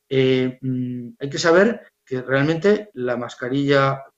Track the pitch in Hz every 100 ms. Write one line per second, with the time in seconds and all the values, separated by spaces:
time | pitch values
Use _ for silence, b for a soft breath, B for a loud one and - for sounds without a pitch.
0 | - 135 131 131 127 127 131 127 123 123
1 | 120 - 139 156 165 175 220 220 - _
2 | - 127 123 135 147 165 196 208 214 127
3 | 123 120 117 - 123 139 139 139 135 135
4 | -